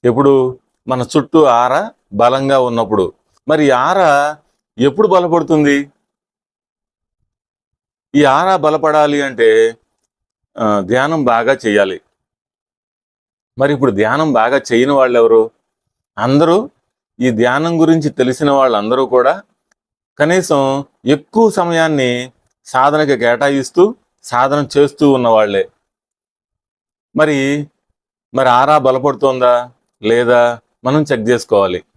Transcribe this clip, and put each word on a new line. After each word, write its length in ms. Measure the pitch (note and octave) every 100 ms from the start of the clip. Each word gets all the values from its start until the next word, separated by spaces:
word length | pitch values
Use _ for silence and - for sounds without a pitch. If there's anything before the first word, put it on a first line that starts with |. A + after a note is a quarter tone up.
ఎప్పుడు? 540 | B2 A#2 C#3 C#3 B2+ B2+ _ _ -
మన 180 | B2+ A#2 D#3
చుట్టూ 280 | C#3+ D#3+
ఆరా 480 | D3 A#2+ B2 C#3 G#3+ _ _
బలంగా 460 | G2+ A#2 C3+ C3+ C3+
ఉన్నప్పుడు. 540 | B2 A#2 G#2+ G#2 F2+ _ _ _ -
మరి 180 | D3+ D3
ఈ 40 |
ఆరా 680 | B2 C#3+ F#3+ E3+ C#3+ D3 D3+ _ _ _ -
ఎప్పుడు 300 | C3+ C#3+ A3
బలపడుతుంది? 840 | F#3 F3 E3+ D#3+ D#3 C#3+ C#3+ C#3+ _ _ _ _ _ _ _ _ _ _ _ _ _ _ _ _ _ _ _ _ _ _
ఈ 100 | C#3
ఆరా 320 | C#3+ C#3 F#3 F#3
బలపడాలి 680 | D3+ D3+ D#3 D3+ D3 C#3+
అంటే, 540 | C#3 A#2+ A2+ A2 A2+ A2+ _ _ _ _ _ _ _ -
ఆ, 220 | A2+ G#2
ధ్యానం 440 | F#2 B2 C#3 D#3+
బాగా 320 | B2+ A#2 A#2 C3+ A2+
చేయాలి. 340 | G#2 G2 F2 _ _ _ _ _ _ _ _ _ _ _ _ _ _ _ -
మరి 140 | C#3
ఇప్పుడు 180 | C#3+ C3
ధ్యానం 420 | G2 G#2+ C3+ D#3
బాగా 280 | A#2+ A2+ C#3 -
చేయని 200 | A#2 C3
వాళ్ళు 260 | C#3 C3 A#2+
ఎవరు? 320 | A2+ A2+ A2 _ _ _ _ _ _ -
అందరూ, 520 | A#2 C#3+ E3 F3+ C#4 _ _ _ _ _
ఈ 100 | B2+
ధ్యానం 500 | A2 A#2+ C3+ E3 E3+
గురించి 300 | D#3+ E3 D3
తెలిసిన 400 | - B2+ C3 D3
వాళ్ళందరూ 560 | C#3 C3 A2 G#2+ B2+ C3
కూడా 360 | B2+ B2+ F3+ - _ _ _ _ _ _ -
కనీసం 680 | D3+ F3+ F3 D3 C3+ C#3 C#3 _
ఎక్కువ 460 | B2 C#3+ - A3 A3+
సమయాన్ని 840 | - E3+ E3+ D#3+ D3+ B2+ B2 B2+ _ _ _
సాధనకి 540 | - C3 C#3 D3+ D3+ C3
కేటాయిస్తూ 760 | A#2 A#2 C#3+ C#3 C3 - G3 A#3+ _ _
సాధన 460 | - A#2+ C3+ D3 C#3 C#3+
చేస్తూ 340 | C#3+ - D3
ఉన్నవాళ్లే. 580 | C3+ A#2+ A2 G#2+ G2 F#2 _ _ _ _ _ _ _ _ _ _ _ _ _ _ -
మరి, 520 | D#3 C#3+ C3+ D3 D3 _ _ _ _ _ _
మరి 140 | B2+ B2+
ఆరా 300 | A#2+ C#3 D3+
బలపడుతోందా 960 | C3 C3 C#3 B2 C#3 B2+ B2 B2 B2 _ _ _
లేదా 580 | G#2+ A#2 A#2+ A#2+ A#2+ A#2 _ _
మనం 180 | B2 D3
చెక్ 260 | D3 B2+ A2
చేసుకోవాలి. 560 | A#2+ - G#2 F#2+ F2+ -